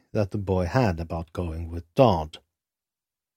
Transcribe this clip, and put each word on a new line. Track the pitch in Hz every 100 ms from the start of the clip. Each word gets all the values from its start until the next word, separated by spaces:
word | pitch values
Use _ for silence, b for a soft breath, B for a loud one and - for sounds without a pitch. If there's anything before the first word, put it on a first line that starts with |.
| _
that | 107 101
the | 107
boy | 95 92 87
had | 131 113 82
about | 85 82 85
going | - 87 80 82
with | 85 - -
Dodd. | 123 85 78 - _ _ _ _ _ _ _ _ _